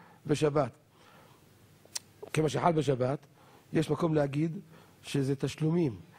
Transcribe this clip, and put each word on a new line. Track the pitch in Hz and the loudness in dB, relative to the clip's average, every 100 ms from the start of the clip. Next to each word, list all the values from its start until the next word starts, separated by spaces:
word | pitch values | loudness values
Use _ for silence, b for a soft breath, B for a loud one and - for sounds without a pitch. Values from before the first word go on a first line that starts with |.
| B B - | B B -2
בשבת. | 143 151 147 123 - _ b b b b b b - - - - - - - - | 0 2 2 0 -4 _ b b b b b b -20 -20 -20 -14 -14 -14 -20 -6
כיוון | 156 156 | -2 0
שחל | 131 170 | 2 2
בשבת, | 156 139 123 123 143 - - b b b | 2 2 0 0 -4 -8 -20 b b b
יש | 160 151 | -2 0
מקום | 147 170 | 0 2
להגיד | 151 143 143 165 202 - B B B | 2 0 0 -2 -4 -14 B B B
שזה | - 143 135 139 | -4 -2 0 -2
תשלומים, | 139 - 156 175 151 98 - | -4 -2 0 2 0 -2 -14